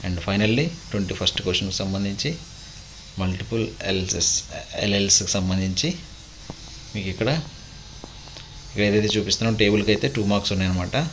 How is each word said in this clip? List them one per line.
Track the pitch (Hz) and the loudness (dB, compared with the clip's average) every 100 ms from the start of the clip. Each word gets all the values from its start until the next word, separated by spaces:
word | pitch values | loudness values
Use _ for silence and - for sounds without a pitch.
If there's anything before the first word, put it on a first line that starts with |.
| 90 | -2
And | 87 - | -2 2
finally | 98 107 120 165 - - | 4 4 4 2 -2 -4
ట్వంటీ | 104 95 92 | -2 -2 0
ఫస్ట్ | 90 - 92 | 0 2 0
క్వశ్చన్కి | 90 98 92 | 0 0 -2
సంబంధించి | 98 98 101 98 143 165 - - - - - - - - | -2 0 -2 -2 -4 -4 -10 -16 -16 -16 -16 -16 -12 -2
multiple | 95 92 - 113 107 - - | 0 0 -2 0 -2 -2 -2
ఎల్ఎల్ఎస్, | 95 92 90 - - - 73 - - | 0 0 0 0 0 -4 -10 -8 -2
ఎల్ఎల్ఎస్కి | 101 101 98 - 95 101 | 0 2 4 4 4 2
సంబంధించి | 92 92 95 92 160 175 - - - - - - - - - 104 | 2 2 2 0 0 -2 -10 -16 -18 -18 -14 -14 -14 -14 -8 -6
మీకు | 95 | -4
ఇక్కడ, | 87 110 160 147 - - - - - - - - - - - - | -2 0 0 -4 -14 -16 -16 -16 -16 -16 -16 -16 -16 -14 -14 -8
ఇక్కడ | 101 104 | 2 4
ఏదైతే | 104 107 107 | 6 4 2
చూపిస్తున్నామో | 98 - 113 107 | 2 2 2 4
టేబుల్కి | 101 104 104 | 6 6 4
అయితే | 104 139 127 | 4 2 2
two | 101 | 4
marks | 101 - 92 | 2 2 2
ఉన్నాయన్నమాట | 92 90 90 131 160 | 2 2 0 0 -2